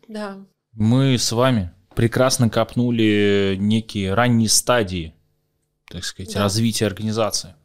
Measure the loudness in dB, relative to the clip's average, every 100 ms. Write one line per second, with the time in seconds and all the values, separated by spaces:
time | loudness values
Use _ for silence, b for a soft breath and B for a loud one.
0 | -16 -14 -12 -14 -20 _ _ -2 2 4
1 | 2 2 0 0 2 2 -2 -10 _ -2
2 | 0 2 0 2 0 2 -2 -2 -2 2
3 | 2 4 2 2 0 0 0 0 -2 -6
4 | -2 0 2 2 2 0 2 0 0 -6
5 | -10 -16 _ _ _ _ _ _ -16 -12
6 | -12 -12 -8 -2 0 2 0 0 -2 -2
7 | -6 -2 -2 -2 -8 -20